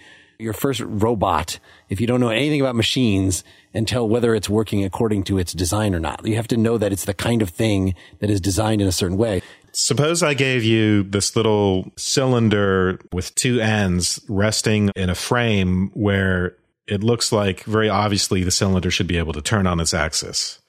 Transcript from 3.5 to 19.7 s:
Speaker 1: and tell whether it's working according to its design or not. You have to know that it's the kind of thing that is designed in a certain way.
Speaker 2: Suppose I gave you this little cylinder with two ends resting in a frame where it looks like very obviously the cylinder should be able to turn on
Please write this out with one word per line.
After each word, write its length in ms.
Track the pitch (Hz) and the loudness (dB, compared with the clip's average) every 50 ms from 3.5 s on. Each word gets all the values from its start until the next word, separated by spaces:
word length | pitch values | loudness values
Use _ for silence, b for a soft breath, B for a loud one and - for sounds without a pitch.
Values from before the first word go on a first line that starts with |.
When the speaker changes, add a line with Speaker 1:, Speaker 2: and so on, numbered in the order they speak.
| b b b b - | b b b b -6
Speaker 1:
and 120 | 113 110 | -4 -4
tell 220 | - 107 123 117 104 | -2 -2 -2 0 0
whether 260 | 110 120 117 117 113 | 0 2 2 2 2
it's 140 | 107 - - | 0 0 0
working 360 | 101 110 107 - 110 101 98 | 0 0 0 0 -2 -2 -2
according 380 | 92 - - 117 110 107 101 92 | -2 -2 -2 -2 0 0 -2 -2
to 140 | - 101 95 | 0 0 0
its 140 | 87 - | -2 -2
design 420 | - 82 92 80 101 104 107 104 92 | -4 -4 -2 -2 -2 0 0 0 0
or 60 | 82 | -2
not. 260 | 80 73 - - - | -2 -4 -6 -6 -4
You 80 | 110 107 | -2 -2
have 120 | 110 113 - | -2 -2 -2
to 80 | 127 | 0
know 220 | 113 107 113 117 110 | 0 2 2 2 0
that 140 | 104 98 | 0 0
it's 120 | 98 95 - | -2 -2 -4
the 100 | - 98 | -4 -4
kind 280 | - - 117 120 117 | -2 -2 0 0 0
of 80 | 107 92 | 0 -2
thing 440 | - - 113 110 101 95 95 95 95 B B B B - | -2 -2 0 0 2 2 0 0 -2 B B B B -4
that 100 | 104 101 | -2 -2
is 120 | 107 98 | 0 0
designed 400 | 85 101 87 98 110 107 110 104 | 0 0 0 0 0 2 2 2
in 60 | 101 95 | 2 0
a 40 | |
certain 240 | 85 - 104 87 92 | 0 0 -2 0 0
way. 260 | 95 117 113 98 90 B B B B B _ | 0 0 0 0 -2 B B B B B _
Speaker 2:
Suppose 500 | - - - - 127 127 143 156 170 165 | -6 -4 -2 0 0 2 2 2 2 2
I 120 | 175 147 143 | 0 0 2
gave 300 | 123 135 131 127 127 110 | 2 2 2 2 2 2
you 400 | 110 113 113 110 107 104 101 95 | 4 4 4 4 4 4 2 2
this 320 | 98 101 101 - - - | 0 0 -2 0 0 0
little 540 | 117 110 110 107 104 101 98 92 92 - - - | 2 2 4 4 4 4 2 2 0 -2 -6 -10
cylinder 1000 | - - - - 143 131 131 127 117 113 107 104 104 101 98 95 95 92 92 92 - - - | -10 -6 -2 0 0 2 2 4 4 4 4 4 2 2 2 2 2 2 0 -2 -4 -8 -8
with 220 | 85 90 92 - - | -6 -6 -6 -4 -4
two 240 | - - 131 120 120 | -2 0 0 0 0
ends 600 | 110 110 107 107 101 92 87 90 87 - - - - - | 2 2 2 2 2 2 2 0 0 -2 -4 -6 -8 -4
resting 600 | 104 95 104 110 107 - - 113 107 107 104 101 - | -2 0 0 0 0 0 0 2 2 2 2 0 0
in 120 | 95 95 90 | 0 -2 -2
a 40 | 87 | -2
frame 760 | - - - 123 120 120 113 107 98 92 90 92 92 98 98 - | -2 -2 0 0 2 2 2 2 2 2 2 2 0 0 -2 -2
where 600 | - 104 101 98 98 95 92 92 90 90 90 - _ _ _ _ _ _ - | -2 0 0 2 2 2 0 0 -2 -2 -4 -6 _ _ _ _ _ _ -6
it 160 | 104 98 107 | -4 -2 0
looks 260 | 117 120 113 - - | 0 0 0 0 0
like 320 | 120 104 104 98 92 - | 0 0 0 0 -2 -4
very 260 | - 113 107 110 110 110 | -4 -2 0 0 2 2
obviously 540 | 95 101 107 104 104 95 - - 104 95 | 2 0 0 0 0 -2 -2 0 -2 -2
the 80 | 90 90 | 0 0
cylinder 400 | - - 104 98 95 92 85 90 | 0 0 2 2 2 0 0 0
should 160 | - - 98 | -2 -2 -2
be 100 | 82 87 85 | -2 -2 -2
able 140 | 80 78 | -2 -4
to 80 | 78 76 | -6 -6
turn 260 | 73 - 117 104 95 | -4 -2 0 0 2
on 100 | 92 | 0